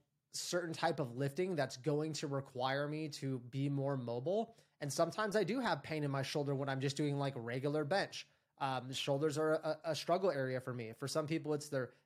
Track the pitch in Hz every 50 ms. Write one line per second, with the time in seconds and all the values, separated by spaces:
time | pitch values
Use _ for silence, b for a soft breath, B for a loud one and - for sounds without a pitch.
0 | _ _ _ _ _ _ - - - - 175 175 175 165 165 - 165 170 160 151
1 | 147 120 117 123 139 139 139 180 185 190 185 147 135 123 - 127 120 156 147 147
2 | 156 160 151 151 - 147 139 135 135 - - 123 123 131 135 143 147 147 151 156
3 | 156 151 143 - 139 135 131 123 120 120 - 135 139 143 143 139 135 139 143 135
4 | 120 117 117 120 127 160 190 214 226 - B B B B B B 147 143 135 -
5 | 165 165 - - 214 214 180 220 196 151 220 277 240 214 165 143 - - 160 156
6 | 147 143 139 139 135 - - 156 143 139 143 131 139 135 135 135 131 143 139 -
7 | 151 147 143 139 139 139 139 127 113 117 120 131 127 147 143 156 156 139 185 196
8 | 165 - - - - b b b b b b b 143 135 131 127 123 131 135 131
9 | - 151 139 139 151 156 139 151 156 156 156 156 - 156 156 - - 165 151 139
10 | - - 170 185 190 190 143 139 131 131 131 127 - 131 123 123 117 110 110 -
11 | 143 131 - 160 156 139 160 165 147 151 151 147 147 - 139 135 123 117 b b
12 | b